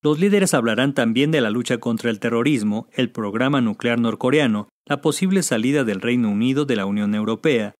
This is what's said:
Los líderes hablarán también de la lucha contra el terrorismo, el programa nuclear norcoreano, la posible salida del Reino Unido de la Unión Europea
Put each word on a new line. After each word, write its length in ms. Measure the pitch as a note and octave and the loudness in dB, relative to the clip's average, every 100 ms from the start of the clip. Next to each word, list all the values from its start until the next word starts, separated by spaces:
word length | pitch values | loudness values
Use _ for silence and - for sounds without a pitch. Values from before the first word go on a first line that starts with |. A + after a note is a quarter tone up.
Los 160 | D3 D3+ | 0 2
líderes 340 | G3 G3+ F#3+ | 2 2 2
hablarán 400 | D3+ A#2 G#2+ C#3 | 2 2 2 0
también 380 | C#3 A#2 A2+ D3 | 2 0 2 2
de 80 | D#3+ | 2
la 100 | A2+ | 0
lucha 280 | A2+ A#2+ B2 | -2 -2 -4
contra 320 | - A2+ A#2+ | -2 -2 -2
el 100 | G#2+ | -2
terrorismo, 680 | A#2 A#2 C3 C#3+ G#2+ G#2 - | -2 0 2 0 0 -2 -6
el 180 | - B2 | -4 -4
programa 500 | - G#2 G#2+ C3 C#3+ | -4 -6 -2 0 2
nuclear 380 | A#2 G2+ A#2+ A#2+ | 0 -2 -2 0
norcoreano, 720 | A2+ A2 B2+ D3 C#3 G#2+ G#2 _ _ | 0 0 0 2 2 0 -4 _ _
la 140 | C#3 | -2
posible 420 | D#3+ D3 F#3+ F#3+ | -2 0 0 0
salida 400 | E3+ A2+ A#2 D3 | 0 0 0 0
del 180 | A#2+ F#2+ | 0 -2
Reino 300 | A2 B2 A2+ | -2 0 0
Unido 340 | G#2 A#2+ C3 | 0 0 0
de 120 | C#3+ A2+ | 0 -2
la 100 | G2 | 0
Unión 260 | G#2 G#2 G#2+ | -2 0 -2
Europea 580 | G#2+ A2+ D#3+ B2+ G#2 - | -2 -2 0 0 -2 -10